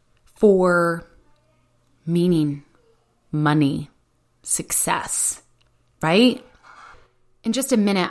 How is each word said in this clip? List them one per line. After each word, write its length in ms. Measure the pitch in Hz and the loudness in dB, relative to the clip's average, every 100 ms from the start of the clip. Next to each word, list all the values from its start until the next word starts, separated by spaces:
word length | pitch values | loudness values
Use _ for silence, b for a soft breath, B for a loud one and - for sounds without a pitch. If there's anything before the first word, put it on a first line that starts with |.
| _ _ _ - | _ _ _ 2
for 720 | 214 190 180 175 170 170 - _ _ _ _ _ _ _ _ _ 160 | 4 4 4 2 0 -4 -10 _ _ _ _ _ _ _ _ _ -4
meaning, 580 | 170 180 165 151 143 - _ _ _ _ _ _ | 0 2 0 -2 -6 -14 _ _ _ _ _ _
money, 580 | 151 151 151 139 156 147 _ _ _ _ _ | -2 0 2 0 -2 -10 _ _ _ _ _
success, 1000 | - - - - - 165 - - - - _ _ _ _ _ _ | -8 -8 -4 -4 -2 -4 -6 -6 -6 -8 _ _ _ _ _ _
right? 420 | 156 190 247 - - _ B B B B B B _ _ | 0 4 2 0 -10 _ B B B B B B _ _
In 100 | 226 | -8
just 200 | 233 262 | -6 -2
a 40 | 240 | 0
minute, 320 | 202 196 175 | 0 0 -4